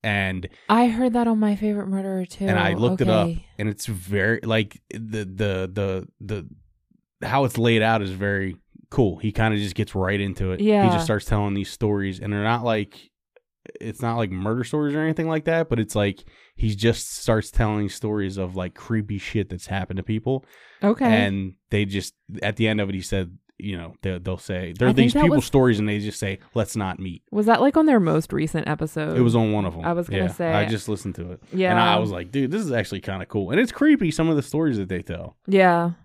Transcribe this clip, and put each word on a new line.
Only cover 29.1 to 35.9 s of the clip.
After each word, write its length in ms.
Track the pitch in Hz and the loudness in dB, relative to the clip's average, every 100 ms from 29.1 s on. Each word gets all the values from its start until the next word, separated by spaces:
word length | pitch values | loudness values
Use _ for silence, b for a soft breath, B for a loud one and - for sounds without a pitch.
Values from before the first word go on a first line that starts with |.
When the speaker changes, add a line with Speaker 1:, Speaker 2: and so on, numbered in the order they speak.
| 123 | 2
Speaker 1:
It 40 | |
was 140 | 120 117 | 4 4
on 160 | 110 | 2
one 140 | 104 95 | 0 -2
of 80 | 80 | -4
'em. 80 | |
Speaker 2:
I 100 | 160 | -4
was 140 | 175 175 | -4 -2
gonna 180 | 98 92 | -2 -2
Speaker 1:
Yeah, 20 | |
Speaker 2:
say 200 | 85 170 | -2 -2
Speaker 1:
I 80 | 104 | 0
Speaker 2:
it. 80 | 104 | 0
Speaker 1:
just 180 | 110 - | -2 -4
listened 280 | 104 98 - | -6 -6 -8
to 160 | 87 | -10
it. 100 | 90 - | -12 -8
Speaker 2:
Yeah. 200 | 185 185 | -2 2
Speaker 1:
And 80 | 147 | 4
I 180 | 113 104 | 4 2
was 140 | 107 | 0
like, 200 | 90 87 | -4 -4
"Dude, 200 | 131 131 | -2 0
this 100 | 190 | -2
is 100 | 190 | -2
actually 300 | 120 101 98 | -2 -2 -6
kinda 240 | - 95 90 | -6 -8 -4
cool." 240 | 107 92 | -4 0
And 100 | 147 | 2
it's 120 | 240 | 0
creepy, 400 | - 294 294 175 | 2 4 6 4
some 180 | 147 165 | 2 2
of 60 | 156 | 2
the 80 | |
stories 340 | - 147 160 113 | 0 -2 0 0
that 120 | 92 | -2
they 120 | 92 | -4
tell. 360 | 82 85 85 _ - | -6 -10 -10 _ 2
Speaker 2:
Yeah. 460 | 190 185 170 170 | 6 6 6 0